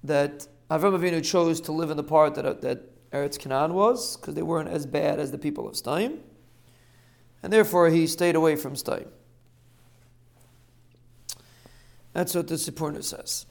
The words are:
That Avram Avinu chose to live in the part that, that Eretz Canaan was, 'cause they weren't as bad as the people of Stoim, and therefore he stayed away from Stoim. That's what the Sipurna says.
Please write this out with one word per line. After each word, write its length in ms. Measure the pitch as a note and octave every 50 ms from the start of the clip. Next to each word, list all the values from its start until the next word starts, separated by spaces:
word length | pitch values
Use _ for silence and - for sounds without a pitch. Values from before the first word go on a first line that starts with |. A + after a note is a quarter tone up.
| -
That 420 | C#3 D#3 C#3+ C#3+ D3 D3 - - - - _ _ _
Avram 280 | D#3+ D#3+ D#3 G3+ F#3+ F3+
Avinu 240 | E3+ F3+ E3+ E3 D#3+
chose 380 | - - F#3 E3+ E3 E3 E3 E3
to 100 | - D#3
live 180 | D#3 E3 D3+
in 60 | D#3
the 80 | D3 D3
part 300 | D3 D3+ D#3 D#3 D3+ D3
that, 260 | D3 C#3 - - -
that 500 | - C3 B2+ C3 - - - _ _ _
Eretz 280 | - C#3 C#3 C#3+ C#3+ -
Canaan 340 | - C#3 C3 C3+ D3 D#3+ E3+
was, 460 | F#3 G3+ A3+ B3 B3 - - - -
'cause 160 | - - -
they 80 | D3+ E3
weren't 260 | D#3+ E3+ D#3+ D#3 E3+
as 160 | E3+ D#3+ D3
bad 340 | C3 B2+ D3 D3+ D3+ D3+ D3+
as 120 | D3+ C3+
the 80 | - C#3+
people 280 | - D3+ D3 - -
of 100 | - -
Stoim, 420 | - - A#2 C#3 E3 G#3 B3 D#4 D#4+ - - - _ _ _ _ _ _ _ _ _ _ _ _ _ _ _ _ _ _ _ _ _ -
and 80 | -
therefore 380 | G3 A3 G#3 G#3+ - F3+ F3 E3
he 180 | E3 E3 D#3+
stayed 300 | D#3+ - - F3+ F3 E3+
away 180 | D#3+ D#3+ E3 D3+
from 200 | D3+ - C3+ C#3
Stoim. 340 | C3+ - - - - - - - - _ _ _ _ _ _ _ _ _ _ _ _ _ _ _ _ _ _ _ _ _ _ _ _ _ _ _ _ _ _ _ _ _ _ _ _ _ _ _ _ - - - - - _ - _ _ - - - - - - - _ - -
That's 220 | - F3+ F3+ -
what 140 | F3 E3 -
the 80 | E3
Sipurna 460 | D3+ - - C#3 - D#3+ D3 D3 - -
says. 440 | - - - - - - - - -